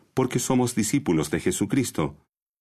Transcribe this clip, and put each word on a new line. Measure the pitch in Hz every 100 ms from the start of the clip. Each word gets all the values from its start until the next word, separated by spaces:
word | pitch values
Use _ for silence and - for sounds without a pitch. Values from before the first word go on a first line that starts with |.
| _
porque | - 131 127
somos | - 131 120 -
discípulos | 101 143 - 80 76
de | 85
Jesucristo", | 92 90 101 135 120 - 76 - _ _ _ _